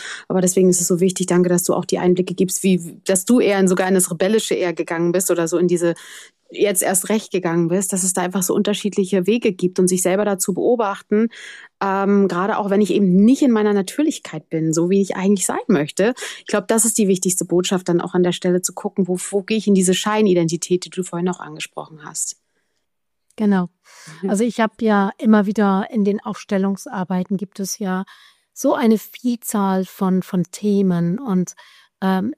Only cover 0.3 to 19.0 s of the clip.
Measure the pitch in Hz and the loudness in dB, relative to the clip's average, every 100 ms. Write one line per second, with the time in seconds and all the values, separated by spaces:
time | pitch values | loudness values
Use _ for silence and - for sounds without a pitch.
0.3 | 185 180 190 185 175 180 175 185 185 180 | 0 2 4 4 4 0 2 0 0 0
1.3 | 180 180 175 - - 185 190 180 180 180 | 2 2 2 0 -2 -2 -2 2 2 0
2.3 | 180 185 - 190 180 165 - - 190 - | -2 -2 0 0 0 -2 -10 -2 -2 2
3.3 | 247 202 196 190 185 185 190 - 165 190 | 2 4 2 2 2 2 0 0 -2 0
4.3 | 220 - - 175 165 160 165 175 180 190 | 0 0 -2 -2 -4 -4 -2 0 0 0
5.3 | 175 165 170 175 175 170 165 - - - | 0 0 2 2 2 0 -2 -8 -20 -20
6.3 | _ _ - 208 196 - 190 - 220 - | _ _ -2 0 0 0 -2 0 -2 -2
7.3 | 185 180 170 170 185 196 190 185 190 180 | -4 -2 0 0 0 -2 -2 -2 -2 -2
8.3 | 196 180 190 208 208 208 202 185 196 180 | -4 -2 0 0 -2 -4 -2 0 0 2
9.3 | 233 233 180 180 185 185 185 180 190 208 | 0 0 0 -2 2 2 2 0 0 0
10.3 | 190 - 180 - 240 202 196 - 208 226 | -2 -4 -2 0 0 -2 -4 -2 0 0
11.3 | - - - - - 196 190 196 202 196 | -4 -20 -20 -16 -6 -2 0 2 4 2
12.3 | 175 202 208 202 196 202 202 196 180 214 | 0 -2 -2 0 2 2 2 4 6 6
13.3 | 277 277 220 208 202 190 - 311 - - | 6 4 2 2 0 -2 -2 -2 -2 -8
14.3 | 156 - 165 160 160 175 196 190 - 190 | -14 -6 -2 0 2 2 2 2 0 2
15.3 | 202 - - 494 160 147 - 208 254 - | 2 0 -2 0 0 0 0 0 0 -8
16.3 | - - 208 185 226 226 - 196 185 185 | -14 -4 -4 0 0 0 2 2 2 0
17.3 | - 180 175 180 185 185 170 180 180 180 | -2 0 0 0 -2 0 -2 0 0 0
18.3 | 170 185 180 180 - 202 - | 0 0 0 -2 -6 -8 -2